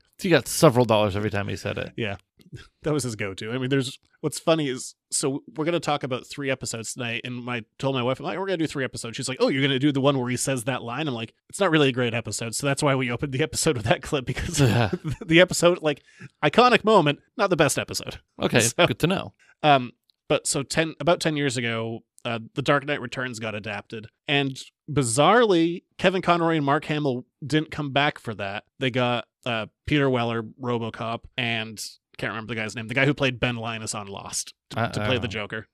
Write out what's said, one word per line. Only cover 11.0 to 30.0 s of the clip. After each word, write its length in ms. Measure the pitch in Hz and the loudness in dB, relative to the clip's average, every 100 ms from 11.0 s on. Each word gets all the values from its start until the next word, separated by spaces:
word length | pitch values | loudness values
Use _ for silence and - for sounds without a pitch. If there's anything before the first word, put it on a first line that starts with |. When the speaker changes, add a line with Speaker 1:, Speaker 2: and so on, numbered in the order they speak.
| 156 | -4
Speaker 2:
I'm 40 | |
like, 200 | 117 113 _ _ | -6 -8 _ _
"It's 100 | - | -2
not 120 | 196 | 4
really 180 | 156 139 | 4 4
a 20 | |
great 220 | 127 120 | 2 -2
episode," 420 | 117 113 - 117 - | -2 -6 -6 -6 -4
so 100 | 143 | -2
that's 160 | 135 | 0
why 140 | 147 135 | 2 2
we 160 | 123 | 0
opened 220 | 120 151 | -4 -4
the 100 | 131 | -2
episode 320 | 156 - 165 127 | -2 0 0 2
with 100 | - | 2
that 140 | - | 0
clip, 240 | - 143 123 | 0 -4 -4
because 340 | - - 160 | -4 -2 2
<laughs> 20 | |
Speaker 1:
Yeah. 300 | 131 120 110 180 160 123 180 | 4 4 2 -2 -6 -8 4
Speaker 2:
the 160 | 165 | 6
episode, 400 | 185 - 175 175 | 6 4 2 2
like, 220 | 156 143 _ - - _ | 0 -4 _ -20 -20 _
iconic 440 | 151 - 247 233 208 | 2 4 6 4 6
moment, 340 | 214 151 143 _ - | 6 6 0 _ 4
not 140 | 196 | 6
the 80 | 170 | 8
best 200 | 143 - | 6 2
episode. 420 | 104 95 - - _ - | -4 -8 -8 -12 _ -4
Speaker 1:
Okay, 200 | 175 123 | 2 4
Speaker 2:
So, 260 | 113 - 175 | 4 4 2
Speaker 1:
good 120 | 117 | 2
to 80 | 160 | 0
know. 260 | 190 - - _ _ | 0 -6 -14 _ _
Speaker 2:
um, 300 | 151 139 120 - _ _ - | 4 4 2 -12 _ _ -2
but 180 | 151 - | -2 0
so 160 | 151 | -4
ten, 320 | 135 - 160 - | -2 -2 -2 0
about 180 | 143 175 | 0 2
ten 160 | 165 151 | 0 0
years 220 | 143 123 | -2 -2
ago, 480 | 117 113 113 117 _ _ | -4 -4 -6 -8 _ _
uh, 160 | 120 117 113 | -8 -6 -6
The 80 | - | -2
Dark 240 | 139 143 139 | 2 2 2
Knight 160 | 139 | -4
Returns 380 | 123 - 127 110 | -6 -8 -8 -8
got 160 | 113 104 | -8 -8
adapted, 520 | 104 101 - 113 104 _ - | -8 -8 -10 -12 -14 _ -2
and 320 | 143 139 135 - _ - | 0 0 -4 -14 _ -4
bizarrely, 920 | 147 120 117 156 233 226 170 170 170 - - | -2 0 4 6 6 6 4 2 -2 -12 -2
Kevin 240 | 185 185 | 0 2
Conroy 340 | 170 170 165 160 | 2 2 2 2
and 80 | 139 | 2
Mark 200 | 147 - | 0 0
Hamill 400 | 151 143 123 - _ 135 | -2 0 -2 -6 _ -2
didn't 260 | 156 156 | 0 0
come 200 | - 147 | -6 -2
back 280 | 139 147 - | 2 2 0
for 140 | - 104 | -8 -8
that. 280 | 98 104 - - | -8 -8 -12 -4
They 120 | 131 | -2
got, 360 | 127 123 120 - _ 127 | 0 0 -2 -6 _ -6
uh, 220 | 113 104 _ - | -4 -6 _ 0
Peter 240 | 147 | 2